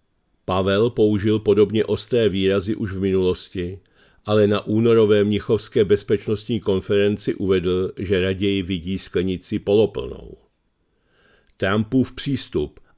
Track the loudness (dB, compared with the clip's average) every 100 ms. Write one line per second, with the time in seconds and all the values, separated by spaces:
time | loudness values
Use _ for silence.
0 | _ _ _ _ -4 -2 0 2 0 2
1 | 2 2 0 0 2 4 4 2 -2 -4
2 | -2 0 2 2 0 0 -2 -6 -6 -4
3 | 0 2 0 -2 -8 -8 -8 -10 _ _
4 | _ _ -2 2 4 2 0 2 4 4
5 | 6 4 2 0 -2 -4 0 0 2 2
6 | 2 -2 0 -6 -4 -4 -2 -2 0 0
7 | 2 0 -4 -4 0 0 2 -2 -2 -6
8 | -2 0 0 -2 -2 -2 -2 -6 -6 -8
9 | -4 -2 -2 -4 -6 -6 0 2 2 -2
10 | -10 -14 -18 -20 _ _ _ _ _ _
11 | _ _ _ _ _ _ -2 -2 0 0
12 | -2 -4 -6 -6 -4 -6 -6 -10 _